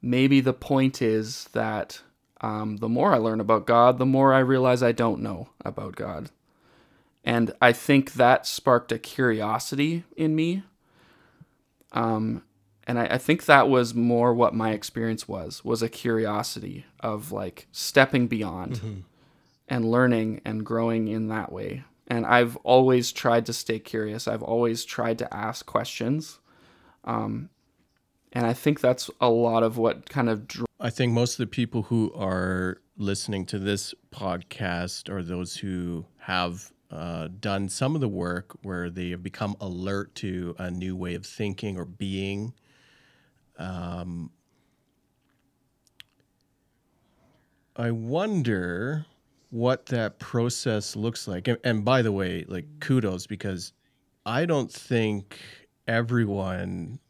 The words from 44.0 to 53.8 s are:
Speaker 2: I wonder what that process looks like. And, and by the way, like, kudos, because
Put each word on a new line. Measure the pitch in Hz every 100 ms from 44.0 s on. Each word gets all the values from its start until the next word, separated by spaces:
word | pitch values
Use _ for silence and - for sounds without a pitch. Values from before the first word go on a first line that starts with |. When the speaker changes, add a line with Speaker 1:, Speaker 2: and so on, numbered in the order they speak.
| 87 85 82 _ _ _ _ _ _ _ _ _ _ _ _ _ _ _ _ _ - _ _ _ _ _ _ _ _ _ _ _ _ _ _ _ _ -
Speaker 2:
I | 117
wonder | 117 113 147 208 202 120 101 87 90 120 156 151 _ _ _ _
what | 117 120 127 -
that | 123 110 -
process | - 123 120 120 - 107 101 -
looks | 110 113 -
like. | 92 95
And, | 117
and | 127 113 104
by | 131
the | 113
way, | 98 95 90 -
like, | 92 - -
kudos, | - 131 110 90 -
because | 104 101 92 90 _